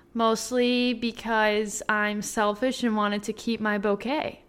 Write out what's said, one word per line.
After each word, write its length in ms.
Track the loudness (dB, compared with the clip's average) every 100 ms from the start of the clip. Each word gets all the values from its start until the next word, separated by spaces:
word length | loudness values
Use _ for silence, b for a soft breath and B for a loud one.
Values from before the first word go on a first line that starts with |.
| B
mostly 800 | 0 2 2 0 2 4 4 2
because 880 | 0 -4 -4 -2 2 2 2 -2 -6 -2
I'm 340 | 0 0 -2
selfish 600 | -4 0 0 2 -2 0
and 120 | 0 0
wanted 240 | 0 -2
to 100 | -4
keep 260 | -6 -4 -2
my 160 | 0 0
bouquet. 640 | 0 0 -2 -4 -4 -8